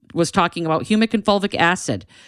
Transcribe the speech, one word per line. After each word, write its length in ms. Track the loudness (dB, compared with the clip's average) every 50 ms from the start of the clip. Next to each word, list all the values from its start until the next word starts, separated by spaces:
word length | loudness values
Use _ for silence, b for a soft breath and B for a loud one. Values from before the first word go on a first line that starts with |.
| _ -8
was 180 | -2 -2 -2 0
talking 360 | 2 0 0 0 -2 -4 -2
about, 160 | -2 -2 -2
humic 320 | 0 0 0 0 0 0 -2
and 100 | -2 2
fulvic 300 | 2 2 2 0 -2 0
acid. 500 | 2 2 2 2 0 -2 -4 -6 -6 -6 b b b b